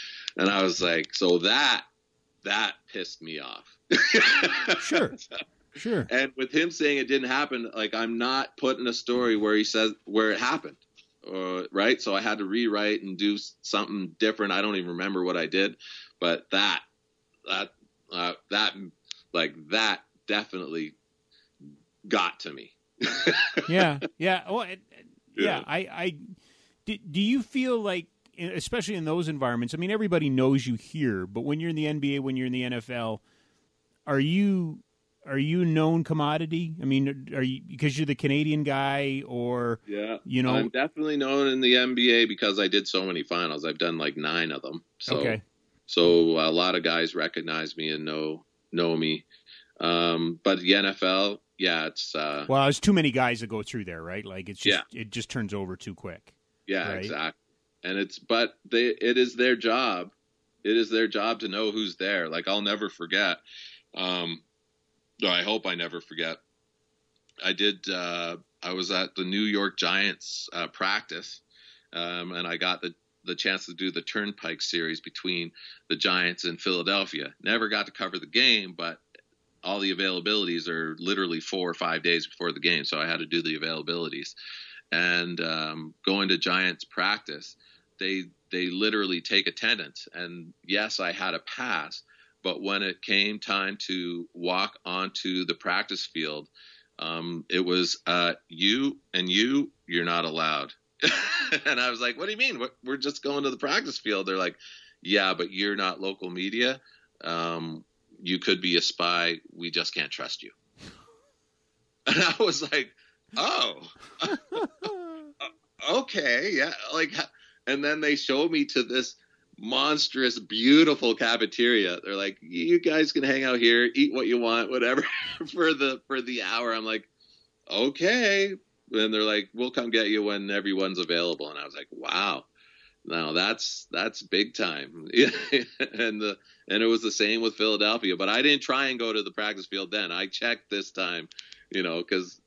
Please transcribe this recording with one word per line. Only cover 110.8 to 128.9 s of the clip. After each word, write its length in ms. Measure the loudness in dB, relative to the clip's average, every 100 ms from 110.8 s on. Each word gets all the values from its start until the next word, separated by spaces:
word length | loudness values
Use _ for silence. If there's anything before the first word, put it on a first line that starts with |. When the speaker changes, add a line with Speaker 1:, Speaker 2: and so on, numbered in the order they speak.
Speaker 1:
<laughs> 1300 | -20 -20 -20 _ _ _ _ _ _ _ _ _ 0
And 100 | 2
I 120 | 2 4
was 200 | 2 2 -2
like, 180 | -2 -4 _ _ _ _ -4
"Oh, 520 | -2 0 -2 -6 -14 -20 -18 -6
<laughs> 1700 | -4 -4 -6 -6 -6 -6 -10 -8 -10 -14 -18 -14 -14 -16 _ -8 -2
okay, 600 | 0 -2 -2 2 2 2
yeah." 200 | 0 0 -2 -4
Like, 200 | -2 -2 -2 -8 _ -20 _ -4
and 180 | 0
then 160 | 0 0
they 160 | 2 0
showed 340 | 2 2 2
me 140 | 2 0
to 160 | 0
this 340 | 0 0 -2 -6 _ _ _ -12
monstrous, 800 | -2 0 2 2 0 2 0 0
beautiful 760 | -6 2 8 10 8 6 2
cafeteria. 840 | 2 2 2 0 2 4 6 4 0
They're 140 | -4 -4
like, 220 | -4 -6
"You 400 | -8 -2 4 4
guys 320 | 4 2 2
can 100 | 2
hang 220 | 2 2
out 140 | 2 4
here, 320 | 6 6 6
eat 180 | 4 2
what 120 | 4 2
you 120 | 2
want, 320 | 2 2 0
whatever," 320 | 0 2 2 0 -4
<laughs> 220 | -8 -8 -6
for 220 | 0 2
the, 260 | 4 0 -2 -4
for 140 | -6
the 200 | -4 -4
hour. 300 | -2 -2 0
I'm 120 | -2 -2
like, 200 | -4 -6 _ _ _ _ _ -4
"Okay." 840 | 0 2 2 2 4 4 4 2 -2 _ _ -4